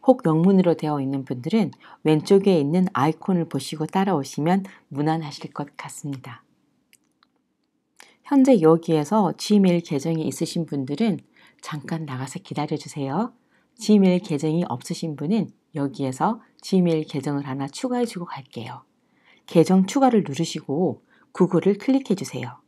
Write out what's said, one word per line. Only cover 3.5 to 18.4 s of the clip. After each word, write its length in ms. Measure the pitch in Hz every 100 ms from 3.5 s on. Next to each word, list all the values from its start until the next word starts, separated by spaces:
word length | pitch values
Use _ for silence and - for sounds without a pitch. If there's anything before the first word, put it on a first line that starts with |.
| 139 - 156 156
따라오시면 800 | 190 196 165 135 - 151 190 190 - _
무난하실 640 | 139 151 160 151 - -
것 220 | - 143 -
같습니다. 640 | 139 - 147 135 127 120 _ _ _ _ _ _ _ _ _ _ _ _ _ _ _ _ - _
현재 380 | - 277 262 240
여기에서 720 | 156 165 170 156 147 214 180 -
지메일 440 | - 208 190 175
계정이 440 | 170 143 165 165 147
있으신 400 | 131 160 175 160
분들은 540 | 143 135 143 226 175 _ _ _ _
잠깐 440 | - 156 - 165 156
나가서 340 | 127 135 185
기다려주세요. 920 | - 151 151 151 - - 135 147 233 _ _ _ _ _
지메일 440 | 220 214 190 180
계정이 440 | - 147 156 160 180
없으신 480 | 123 - 170 165 143
분은 320 | 147 220 - _ _ 156
여기에서 680 | 139 127 135 131 175 233 _ _
지메일 440 | - 190 175 160 151
계정을 400 | 143 135 143 139
하나 220 | 139 139
추가해주고 580 | - 262 247 240 185 170
갈게요. 580 | -